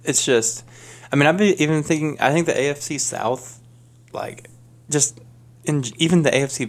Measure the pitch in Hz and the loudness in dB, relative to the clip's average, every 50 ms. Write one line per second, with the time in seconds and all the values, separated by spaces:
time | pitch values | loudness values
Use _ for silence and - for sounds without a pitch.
0 | - 156 135 - - 143 127 113 110 - - - - - - - - - - - | -6 -2 -2 0 2 2 2 2 2 0 -6 -8 -14 -20 -20 -20 -20 -20 -20 -18
1 | - - 139 143 143 151 165 190 214 202 - - 151 151 160 151 147 - 165 151 | -8 -2 0 2 4 4 4 4 2 2 4 2 2 2 2 0 0 -2 -2 -2
2 | 156 151 - - 113 131 147 170 165 165 - - 135 143 143 143 - - 151 135 | -2 -4 -2 0 0 2 2 2 0 0 0 0 0 -2 -4 -6 -8 -10 -8 -6
3 | - - - - 107 113 127 123 - - - - - - - - - - _ _ | -6 -6 -6 -4 -2 -2 -4 -4 -8 -18 -20 -20 -20 -20 -20 -20 -20 -20 _ _
4 | _ - - - - - - - - - - - - - - - _ - 143 147 | _ -16 -12 -10 -10 -10 -12 -16 -20 -20 -20 -20 -20 -20 -20 -20 _ -2 -2 0
5 | 143 - - - - - - - - - - - - 160 151 143 123 110 - - | 0 -2 -6 -14 -20 -20 -20 -20 -20 -20 -20 -8 -4 -2 -2 -2 -2 -4 -2 -2
6 | 165 165 180 170 147 139 - 135 139 131 - - 127 | 2 4 4 4 4 4 2 2 0 -2 -4 -6 -8